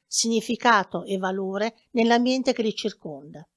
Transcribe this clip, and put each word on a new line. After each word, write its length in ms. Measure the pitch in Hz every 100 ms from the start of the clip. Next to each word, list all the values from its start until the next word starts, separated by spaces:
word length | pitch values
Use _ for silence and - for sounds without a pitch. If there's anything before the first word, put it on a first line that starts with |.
| _
significato 960 | - 226 226 226 233 247 214 185 -
e 140 | - 190
valore 680 | 185 190 190 196 220 - _
nell'ambiente 600 | 240 233 240 240 262 262
che 100 | 240
li 120 | 220
circonda. 720 | 202 214 - 160 139 143 160 165